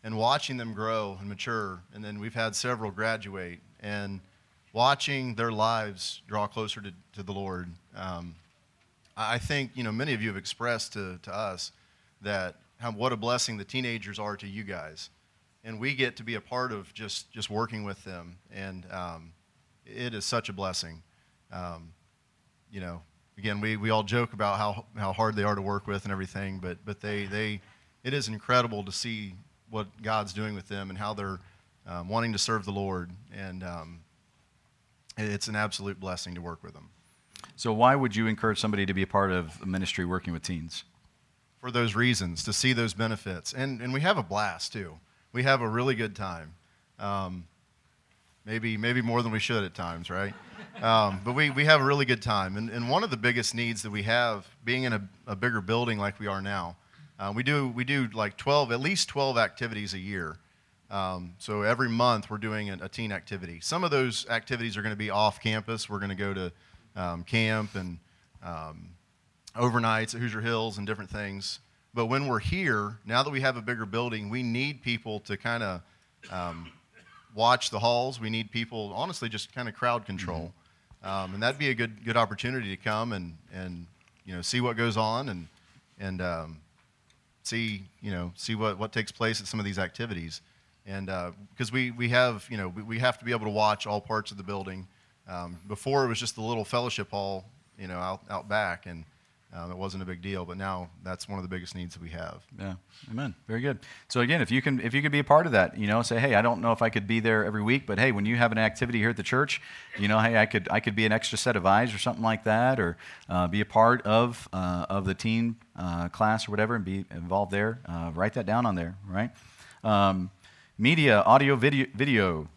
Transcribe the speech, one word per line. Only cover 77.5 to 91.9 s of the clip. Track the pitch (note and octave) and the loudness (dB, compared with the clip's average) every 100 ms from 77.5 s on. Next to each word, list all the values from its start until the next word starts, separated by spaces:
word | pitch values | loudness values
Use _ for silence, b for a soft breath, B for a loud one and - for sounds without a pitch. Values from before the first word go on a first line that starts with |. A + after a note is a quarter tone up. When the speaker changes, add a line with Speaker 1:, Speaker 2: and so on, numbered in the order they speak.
| B2 - | 6 2
Speaker 1:
the | G#2+ | 2
halls. | A#2 A#2+ B2+ B2 | 4 4 0 -4
We | A2 | -4
need | A2 G#2+ | -4 -4
people, | A#2 A2+ A#2 G#2 | -4 -4 -6 -6
honestly, | G2+ E3 E3+ A#2 | -4 -6 -4 -6
just | A2 - | -6 -8
kinda | - A#2+ | -8 -8
crowd | - B2 A#2+ G#2+ | 0 0 0 -2
control. | F#2+ F#2 E2 E2 - b b b - | -8 -4 -6 -6 -12 b b b -14
Speaker 2:
Mm-hmm. | F#2+ | -6
Speaker 1:
Um, | G2 F#2 | -4 -4
and | G2 | 0
that'd | A#2 C#3 | 0 2
be | C#3+ | 0
a | |
good, | A#2 A#2 G#2+ | 0 -2 -4
good | A2+ A#2 | 0 4
opportunity | A2 G#2 B2 C3 G#2 | 4 0 -4 -4 -4
to | F#2+ | -4
come | - G#2+ A#2 | -2 0 0
and, | G2+ F2 E2 - | -4 -6 -12 -14
and, | F#2 F#2 F2 E2+ _ _ _ | -10 -8 -10 -14 _ _ _
you | - | -12
know, | F2+ | -6
see | F2 B2 | -2 0
what | B2 A2+ | 0 2
goes | A#2 G#2+ | 2 2
on | A2 A#2 C#3 | 2 0 -4
and, | F#2 D#2+ _ b b _ _ | -8 -10 _ b b _ _
and, | G2 F#2 | -6 -2
um, | F2+ E2 D#2+ D#2 _ _ _ _ _ _ _ _ | -2 -2 -6 -14 _ _ _ _ _ _ _ _
see, | - A#2 A2+ G2+ F#2+ _ | -6 -2 -2 -4 -10 _
you | G#2 | -6
know, | F2+ F2 F2 | -4 -4 -8
see | - | -6
what, | A2 A2 F#2+ | 0 0 0
what | G#2+ | -4
takes | A#2+ G#2 | -2 -4
place | - A2+ G#2+ | 0 0 0
at | G2 | -4
some | A2 | -4
of | G2+ | -2
these | F#2+ | -2
activities. | F#2 - A#2 F#2 E2 D#2+ b b b b - | -4 -4 -6 -6 -8 -12 b b b b -12
And, | G2 F#2+ | -8 -6
uh, | F#2 F2 E2+ G2+ - | -6 -6 -10 -20 -8
'cause | A#2 | -2
we, | B2+ B2 | 0 -2